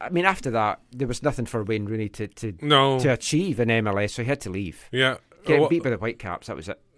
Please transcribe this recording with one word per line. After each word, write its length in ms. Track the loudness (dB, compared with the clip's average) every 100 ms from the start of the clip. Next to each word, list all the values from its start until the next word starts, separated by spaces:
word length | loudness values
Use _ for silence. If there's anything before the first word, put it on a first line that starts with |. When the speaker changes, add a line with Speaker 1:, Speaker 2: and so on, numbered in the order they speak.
Speaker 1:
I 80 | -4
mean, 140 | 0
after 240 | 2 0 0
that, 260 | 0 0 -2 _
there 160 | -4 -4
was 120 | -2
nothing 220 | -2 -2 -4
for 180 | -4
Wayne 200 | -2 -2 -2
Rooney 220 | -4 -6
to, 180 | -6 -10
to, 260 | -8 -10 -4
Speaker 2:
No. 380 | 4 6 6 4
Speaker 1:
to 80 | 2
achieve 460 | 2 0 0 0 0
in 140 | 2
M 160 | 2 2
L 100 | 0
S, 140 | -2
so 100 | -2
he 60 | -4
had 120 | -4
to 80 | -4
leave. 380 | -6 -6 -10 -6
Speaker 2:
Yeah. 240 | 0 0 0 _ -6
Speaker 1:
Get 140 | 2 4
Speaker 2:
Well, 100 | 4
Speaker 1:
beat 140 | 2
by 80 | 0
the 60 | -2
Whitecaps, 500 | -4 -6 -8 -8 -8
that 80 |
was 140 | -10 -10
it. 100 | -12 _